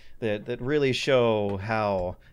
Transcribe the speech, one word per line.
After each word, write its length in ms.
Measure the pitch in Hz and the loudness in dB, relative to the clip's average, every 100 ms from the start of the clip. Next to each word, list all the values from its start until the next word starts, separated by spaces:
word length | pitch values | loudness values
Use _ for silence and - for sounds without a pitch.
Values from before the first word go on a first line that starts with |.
| - - | -18 -6
that, 280 | 113 104 104 | -2 -2 -4
that 120 | 120 | -6
really 320 | 123 151 139 | -2 2 2
show 640 | 120 - 131 117 110 101 98 | 0 2 4 4 2 0 -2
how, 600 | 101 110 104 98 90 90 - | -2 0 0 0 -2 -8 -14